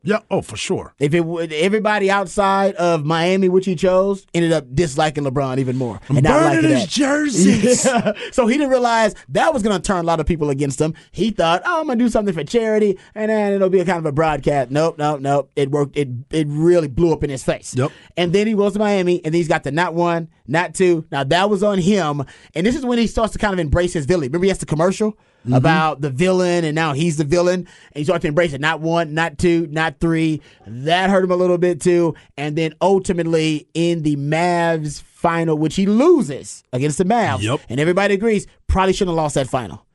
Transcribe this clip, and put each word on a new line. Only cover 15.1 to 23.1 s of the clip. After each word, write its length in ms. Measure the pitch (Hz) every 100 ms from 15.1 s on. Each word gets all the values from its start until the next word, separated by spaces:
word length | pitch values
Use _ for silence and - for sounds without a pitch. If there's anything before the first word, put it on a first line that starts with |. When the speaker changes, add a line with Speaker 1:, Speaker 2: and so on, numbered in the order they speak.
| 147
Speaker 2:
nope. 320 | 139 143 131 -
It 140 | 139
worked. 260 | 147 143 147
It, 100 | 139 120 -
it 180 | 156 151
really 400 | 147 165 175 151
blew 240 | 131 170
up 120 | 151 147
in 40 |
his 140 | 135
face. 320 | - 160 - 123
Speaker 1:
Yep. 160 | 139 - - -
Speaker 2:
And 160 | 175
then 160 | 185 214
he 60 |
goes 200 | 214 202
to 60 | 202
Miami, 400 | 214 202 180 175 160
and 100 | 170
he's 140 | 160
got 140 | 160
the 80 | 147
not 200 | 147 180
one, 360 | 165 175 170 165 _ -
not 260 | 151 175
two. 300 | - 180 170 156
Now 140 | 139 135
that 240 | 165 202
was 140 | 202
on 160 | 208 196
him, 440 | 170 208 156 143 135 - - 156
and 100 | 196
this 120 | 294
is 80 | 247
when 120 | 240
he 80 |
starts 260 | 226